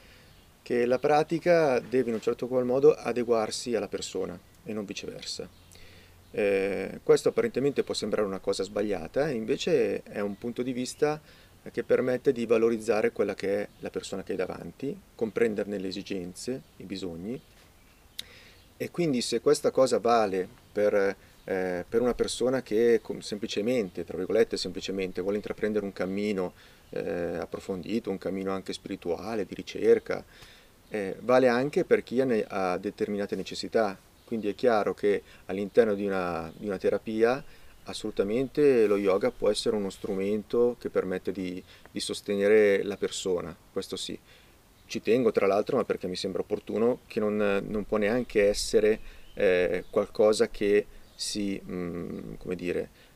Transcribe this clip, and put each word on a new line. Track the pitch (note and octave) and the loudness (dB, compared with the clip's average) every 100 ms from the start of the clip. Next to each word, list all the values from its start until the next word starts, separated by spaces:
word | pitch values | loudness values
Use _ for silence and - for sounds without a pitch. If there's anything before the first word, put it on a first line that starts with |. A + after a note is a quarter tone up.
| - - - - - - | -20 -20 -20 -20 -20 -16
che | - A#2+ A#2+ | -4 0 2
la | B2+ | 2
pratica | D3 D3+ D#3 E3 F3 E3+ D3+ A#2+ | 2 2 2 0 2 4 4 2
deve | G#2+ B2+ A#2+ | 0 0 0
in | A2 | -2
un | |
certo | A#2 A#2+ A#2+ | -2 -2 -2
qual | B2+ B2 | 0 0
modo | C3 D3 - | 6 6 6
adeguarsi | B2 A#2 A#2+ A2+ G#2+ - B2 G#2+ | 2 -2 2 2 0 -4 -4 -2
alla | G2 | -2
persona | F#2+ - F#2 F2+ F2 - - | -6 -6 -6 -6 -8 -16 -18
e | - | -10
non | G#2+ G2 | -8 -8
viceversa. | G2 - - - - F2+ - - - - - - - - | -10 -10 -12 -10 -10 -12 -16 -20 -20 -20 -20 -20 -20 -10
Eh, | - G2+ G2 G2 F#2 F#2+ - | -2 2 2 0 -2 -6 -2
questo | - D3 B2+ | 2 4 4
apparentemente | A3+ A#2 A#2+ C#3 B2 | 0 0 0 0 0
può | - | -2
sembrare | G2+ G#2+ G#2 G2+ | -4 -2 -2 -2
una | F#2+ | -4
cosa | - G2 | -4 -4
sbagliata, | G2 G#2 G#2 F#2 E2 C3 D#3 | -4 -4 -2 -4 -4 -2 -2
e | A#2 | -2
invece | A2 D3 F#3+ D#3 G#2 G2 | -2 -4 0 2 2 -2
è | - A2 | -6 -6
un | G2+ G2+ | -6 -6
punto | A#2+ A#2 | -8 -6
di | B2 | -4
vista | B2 B2+ - D3 D3+ - - - - - | -4 -6 -2 -2 -2 -8 -20 -20 -20 -12
che | - | -6
permette | - B2 B2+ B2+ C#3 | 2 2 2 0 2
di | A#2+ A2+ | 2 2
valorizzare | A2+ A#2 A#2 A2 G#2+ A#2 | 4 4 2 0 2 0
quella | - G2+ G2 | 0 -2 -2
che | G2 G2+ | -2 -2
è | G2+ - | -4 -10
la | G2+ | -10
persona | F#2+ - G2 | -8 -8 -8
che | F#2 | -6
hai | F#2 | -4
davanti, | F2+ - F2 - C#3 F#3 - - | -4 -6 -12 -10 -8 -8 -14 -6
comprenderne | A2+ - A#2 G#2 G2+ G2+ | -4 0 0 0 -4 -4
le | F#2+ | -6
esigenze, | G2 F#2 G2 F2 F2+ - C3+ - - | -8 -8 -8 -8 -10 -8 -10 -12 -16
i | |
bisogni. | F#2 F#2+ F#2+ E2 G2 C#3 - - - _ - - - - - - - - - - | -12 -8 -8 -8 -10 -10 -14 -20 -20 _ -20 -20 -20 -18 -18 -20 -20 -20 -20 -10
E | B2 | -8
quindi | - E3+ B2 | -2 0 0
se | - A#2 | 0 0
questa | C#3+ D3+ C3 | 2 2 2
cosa | - C3 A2+ | 2 4 2
vale | A#2 A#2 G#2+ F#2+ F2+ - - | 4 4 2 -2 -4 -10 -10
per, | G2+ G#2 G#2 G2 F#2+ - - - | 0 2 4 2 -2 -10 -14 -6
eh, | F#2+ F#2 F2 - | -4 -2 -4 -2
per | A#2 | 0
una | B2 | 0
persona | A2+ G#2+ - B2 C3 | 0 -2 -2 -2 -2
che | - G#2+ A#2 A2+ | 0 2 4 4
com-, | - - | 0 -10
semplicemente, | - G#2 A2 - G#2+ B2+ F#2 - | -8 -8 -6 -4 0 0 -2 -6
tra | E2+ E2 | -8 -6
virgolette, | F2+ G#2 - G2 | 0 2 2 0
semplicemente | F#2+ F2+ - F#2+ F#2 F#2 | -6 -6 -6 -4 -4 -4
vuole | F#2 G#2 | -2 -4
intraprendere | A2 - G#2+ G#2+ G2 | -4 -4 -2 -2 -4
un | |
cammino, | - F#2 G2 G#2 F#2+ F2+ - - - - | -4 -4 -2 -2 -2 -4 -6 -20 -20 -10
eh, | - F#2 F2+ E2+ F2 | -8 -4 -4 -4 -4
approfondito, | F2 F#2+ - F#2 F2+ A2 G#2 | -8 -8 -8 -8 -4 -4 -4
un | F#2+ | -6
cammino | - F#2+ F#2+ | -4 -4 -4
anche | F#2+ F#2 | -6 -6
spirituale, | F#2 - G2 F2 E2+ F#2+ A2+ F#2 | -10 -8 -8 -4 -6 -4 -6 -6
di | |
ricerca, | E2 - - G#2+ A2+ - F#2+ - - - - - _ - | -8 -10 2 6 6 4 -6 -8 -18 -20 -20 -20 _ -10
eh, | G#2+ F#2+ - | -6 -6 -4
vale | A2 B2+ C3 | 2 6 6
anche | A#2+ C#3+ F#3 - | 4 0 0 2
per | G#2+ | 2
chi | - A#2+ | 2 0
ha | C3+ | 2
ne-, | A2 - | 2 0
ha | G2+ F#2 F2+ | -2 0 -2
determinate | G2+ - G#2 G2+ G2+ G2 | -4 -4 -4 -2 -4 -6
necessità. | F#2 F#2 F#2+ A#2 G#2 F#2 - _ - | -6 -8 0 2 2 -2 -16 _ -8
Quindi | A2+ G2+ | -4 -4
è | G2 | 0
chiaro | B2+ A2 G2 | 2 2 0
che | F2+ G#2 G2 - - - | 0 2 2 -2 -16 -8
all'interno | F#2+ G2+ B2+ A2 | -4 2 4 4
di | G2+ G2+ | 2 -2
una, | F#2+ F2 E2 E2 - | -2 -2 -4 -6 -8
di | G#2+ | -6
una | F#2 | -2
terapia | G2+ F#2+ - A2 A2+ C3+ - - - - - | 0 0 -2 2 2 2 -6 -18 -20 -18 -14
assolutamente | F#2+ G#2+ - G2+ A#2 C3 - D3 B2 G#2+ | -10 -4 -2 0 0 -2 4 6 6 6
lo | G2+ | 4
yoga | G2 G2 A2 | 4 2 2
può | - G#2 | 0 0
essere | G#2 B2 G#2+ | 2 0 0
uno | G2 | -2
strumento | - G#2+ F#2+ G2 G#2+ - A#2+ A#2+ A#2+ | -6 -6 -2 -2 -2 0 2 2 0
che | - | -4
permette | G2 F#2 F#2+ - | -2 -2 -2 -4
di, | F#2 F#2 F#2 - - - | -4 -4 -6 -12 -20 -12
di | F#2+ | -8
sostenere | - G2+ - G2+ G2+ A2 G#2 G2 | -6 -6 -2 2 6 8 6 4
la | F#2+ G2 | 0 -4
persona, | F#2+ - G2 F2 E2+ - - | -4 -4 -2 -2 -4 -12 -10
questo | G2 - F#2 | -8 -6 -8
sì. | - - - - - - _ _ - | -8 -12 -16 -20 -20 -20 _ _ -10
Ci | - | -4
tengo | - A#2+ A#2 | 2 2 4
tra | G#2+ G2 | 4 4
l'altro, | G2 - - | 2 2 0
ma | |
perché | G2 F#2 F#2 | 0 -2 -4
mi | F2+ | -6
sembra | F#2+ F#2 | -4 -4
opportuno, | - G#2 - G#2 A#2 B2+ - | -4 -6 -4 0 2 0 -4
che | A2+ | -2
non, | G#2+ G#2+ G#2 G2 G2+ | 0 2 2 0 -2
non | G#2+ G2 | -4 -2
può | G#2+ | 0
neanche | G#2 B2 A#2 G#2+ G2+ | 2 0 0 4 4
essere, | G#2 - A2+ G#2+ A2 - - - | 2 2 4 4 2 -4 -18 -14
eh, | - G2+ F2+ F2 F2+ - | 0 2 4 2 0 -2
qualcosa | G#2+ G2+ - G#2+ G#2+ A2 | -2 0 4 6 6 2
che | - G#2 G#2 - - - - | 0 4 4 2 -6 -20 -10
si, | - G#2 G2+ G2 - | -8 -4 -4 -6 -6
mm, | F2+ F2 F2 E2+ - - - | -6 -6 -6 -8 -10 -10 -10
come | - F2+ | -8 -6
dire, | F2+ E2+ - - - | -2 -4 -4 -10 -20